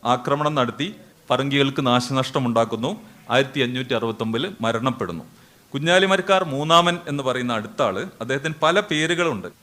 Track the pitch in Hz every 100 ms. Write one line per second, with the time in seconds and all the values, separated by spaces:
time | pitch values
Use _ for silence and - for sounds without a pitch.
0 | 117 123 135 143 147 147 123 113 165 -
1 | - _ - 127 139 139 139 135 135 123
2 | 123 135 131 147 123 113 113 113 127 214
3 | - - - 123 135 143 123 123 127 120
4 | 113 107 113 113 180 - 113 113 127 120
5 | 90 85 - - - _ _ 139 160 180
6 | 190 190 185 190 175 135 151 170 175 170
7 | - 143 131 127 123 113 107 - 120 95
8 | 185 - 113 135 156 151 156 180 208 151
9 | 156 170 170 113 87 -